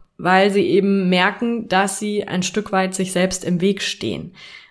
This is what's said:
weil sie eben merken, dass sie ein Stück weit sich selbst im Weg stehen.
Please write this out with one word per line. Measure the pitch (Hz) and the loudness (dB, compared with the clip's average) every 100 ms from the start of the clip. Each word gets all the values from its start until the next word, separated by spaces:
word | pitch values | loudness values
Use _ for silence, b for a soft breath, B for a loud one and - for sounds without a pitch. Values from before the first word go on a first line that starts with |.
| - - | -20 -6
weil | 175 185 202 | 2 4 4
sie | 202 - | 2 2
eben | 185 196 196 185 | 4 4 2 2
merken, | 180 190 202 240 233 - | 2 2 0 -4 -4 0
dass | 185 196 - | 0 0 -2
sie | 208 208 - | -4 -4 -2
ein | 185 | -4
Stück | 180 220 208 | -2 -4 -2
weit | 190 190 | -2 -2
sich | 185 185 | -2 -2
selbst | 180 185 - - | 0 0 -2 -2
im | 175 | 0
Weg | 190 196 | 0 0
stehen. | - - 113 78 151 B B B B | -4 -6 -6 -6 -10 B B B B